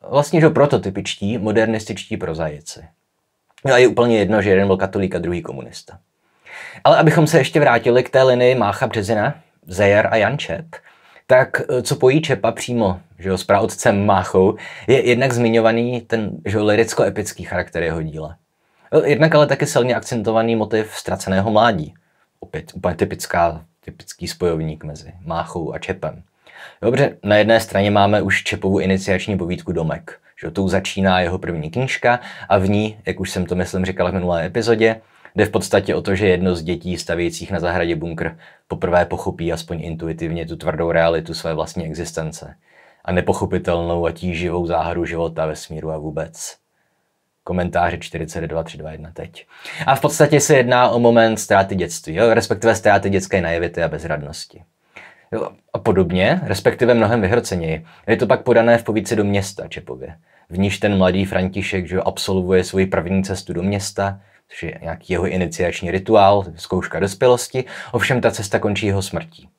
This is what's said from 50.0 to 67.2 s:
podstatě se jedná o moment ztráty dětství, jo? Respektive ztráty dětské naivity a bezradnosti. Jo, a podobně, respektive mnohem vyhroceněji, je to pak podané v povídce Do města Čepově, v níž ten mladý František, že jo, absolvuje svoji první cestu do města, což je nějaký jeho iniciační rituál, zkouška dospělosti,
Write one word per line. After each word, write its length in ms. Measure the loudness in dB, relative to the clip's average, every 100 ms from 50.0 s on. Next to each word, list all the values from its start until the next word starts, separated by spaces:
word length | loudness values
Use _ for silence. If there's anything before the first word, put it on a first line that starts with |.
podstatě 380 | 0 4 4 4
se 180 | 6 4
jedná 320 | 6 4 4
o 100 | 6
moment 380 | 6 6 6 2
ztráty 380 | 2 2 4 0
dětství, 400 | -4 -6 -8 2
jo? 180 | 4
Respektive 420 | 4 0 0 2 2
ztráty 340 | 4 4 2
dětské 320 | 0 0 -2
naivity 420 | 0 -2 -4 -2
a 40 | -4
bezradnosti. 760 | -4 -6 -6 -6 -14 -16 -20 _ _ _ -20 -20 _ _
Jo, 180 | -8 -8 -12 _
a 60 | -2
podobně, 600 | 2 2 2 2 2 2
respektive 500 | -2 0 0 2 4
mnohem 280 | 4 4 2
vyhroceněji, 640 | 2 0 0 -4 -4 -6 -8 -18 -2
je 100 | 0
to 100 | 2
pak 140 | 2
podané 340 | 4 4 6 2
v 60 |
povídce 320 | 2 -4 -2 -2
Do 80 |
města 440 | 0 0 -4 -10 -12
Čepově, 480 | -14 -14 -14 -14 -18 _ _ _
v 80 | -2
níž 200 | -2 0
ten 200 | 0 2
mladý 280 | 2 2 -2
František, 600 | -2 -2 -4 -4 -6 -4
že 80 | -4
jo, 60 | -4
absolvuje 580 | -4 -4 -2 2 2
svoji 220 | 2 0 0
první 380 | 0 0 -2
cestu 300 | -2 -6 -6
do 100 | -4
města, 560 | -2 -4 -6 -4 -4 -4 _ _ _
což 140 | -14
je 160 | -12 -10
nějaký 320 | -12 -12 -6
jeho 140 | -4 -2
iniciační 640 | -2 -4 -2 -4 -4 -4
rituál, 540 | -4 2 6 6 4 0 -12
zkouška 440 | -4 -4 -4 -4
dospělosti, 640 | -4 2